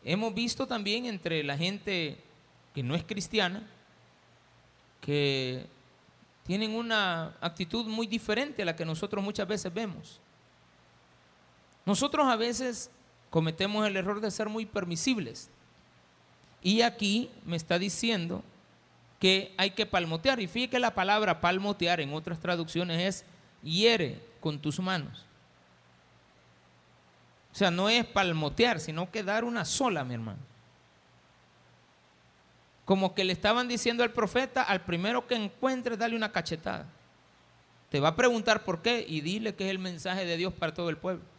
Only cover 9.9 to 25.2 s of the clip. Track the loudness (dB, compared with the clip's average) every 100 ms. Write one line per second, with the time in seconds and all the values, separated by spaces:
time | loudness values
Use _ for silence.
9.9 | -8 -16 -20 _ _ _ _ _ _ _
10.9 | _ _ _ _ _ _ _ _ _ 0
11.9 | 2 2 4 4 4 0 -2 -4 -4 -10
12.9 | -12 _ _ _ 0 0 0 0 2 2
13.9 | 0 -2 -2 -2 -2 -4 -4 -4 -4 -2
14.9 | 0 2 2 -2 -10 -16 -20 -20 -20 _
15.9 | _ _ _ _ _ -20 -2 2 4 4
16.9 | 2 0 0 -2 -10 -6 -6 0 0 0
17.9 | 0 0 0 -2 -6 -10 -20 -20 _ _
18.9 | _ -20 _ 4 4 2 0 0 0 2
19.9 | 2 2 2 2 2 0 -2 0 2 2
20.9 | 2 2 4 4 2 2 2 0 0 2
21.9 | 2 0 -4 -6 -6 -2 -2 0 -2 0
22.9 | 0 0 -2 -10 -20 -20 -14 -2 4 6
23.9 | 6 0 -4 -14 -6 -4 -2 -2 -2 -2
24.9 | -2 -4 -12